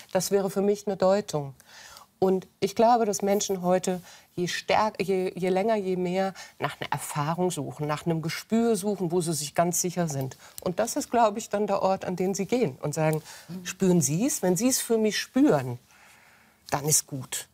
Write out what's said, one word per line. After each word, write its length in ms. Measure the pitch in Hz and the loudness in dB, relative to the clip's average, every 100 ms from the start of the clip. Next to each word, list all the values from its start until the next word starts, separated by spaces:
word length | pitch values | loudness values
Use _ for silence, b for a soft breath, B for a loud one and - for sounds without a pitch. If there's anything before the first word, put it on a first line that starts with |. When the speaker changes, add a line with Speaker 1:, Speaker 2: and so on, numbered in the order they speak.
| B | B
Speaker 1:
Das 180 | 185 175 | -4 0
wäre 180 | 196 196 | 0 0
für 120 | 196 | 0
mich 260 | 202 202 - | 0 0 -2
eine 80 | 190 | 2
Deutung. 580 | 190 202 208 151 139 - B B B B B - | 2 2 0 -4 -6 -10 B B B B B 0
Und 280 | 190 185 - - | 2 2 -2 -4
ich 140 | 196 - | -2 4
glaube, 300 | 226 240 208 | 6 6 2
dass 160 | 196 | 0
Menschen 380 | 196 202 - 190 | 0 0 0 -2
heute 360 | 180 185 185 180 B B B - | 2 2 2 -4 B B B -6
je 120 | 175 | -4
stärk-, 540 | - - 190 214 - | -4 2 2 2 0
je, 320 | 185 190 185 - | -2 0 -2 -2
je 140 | 185 | 0
länger, 260 | 185 220 214 | 0 2 0
je 220 | 185 180 | 0 -2
mehr 360 | 180 185 190 - B B | 0 0 -2 -6 B B
nach 200 | 156 - | -6 -6
einer 100 | - | -6
Erfahrung 600 | 143 - 151 143 170 185 | -6 -4 -4 -2 0 -2
suchen, 360 | 160 135 131 151 | -2 -6 -6 -4
nach 180 | 151 170 | -2 -2
einem 160 | 160 | -2
Gespür 560 | 160 - - 226 233 208 | -4 -8 -2 0 2 0
suchen, 340 | 208 196 175 | -2 -2 -2
wo 80 | 180 | 0
sie 140 | 170 | 0
sich 200 | 151 143 - | -4 -2 0
ganz 260 | 170 170 | 0 0
sicher 260 | 185 180 165 | -2 -2 -2
sind. 300 | 139 131 - B B | -2 -6 -8 B B
Und 180 | 185 180 | -4 -2
das 160 | 240 302 | -2 -2
ist, 140 | - | 0
glaube 280 | 240 220 214 | 2 2 2
ich, 100 | - | -4
dann 180 | 202 208 | -2 0
der 140 | 196 | 0
Ort, 240 | 190 190 - | 0 0 -2
an 100 | 180 | -2
den 180 | 185 | -2
sie 120 | 196 190 | -2 -2
gehen 320 | 247 185 131 | 0 0 -2
und 120 | 151 | -6
sagen, 280 | 160 156 156 - B B | 0 0 0 -6 B B
Speaker 2:
Mhm. 160 | 180 180 | -14 -10
Speaker 1:
„Spüren 360 | - 190 180 | 0 4 4
Sie's? 400 | 131 160 269 - | 4 0 0 0
Wenn 120 | 185 185 | 0 2
Sie's 240 | 254 - | 2 0
für 180 | - 226 | 0 2
mich 180 | 214 - | 2 0
spüren, 600 | - 254 285 147 127 123 _ b b b b b b b b | -2 4 4 4 0 -8 _ b b b b b b b b
dann 160 | 147 147 | -4 0
ist 220 | 147 - | 0 0
gut. 420 | 139 127 - - | -8 -8 -10 -12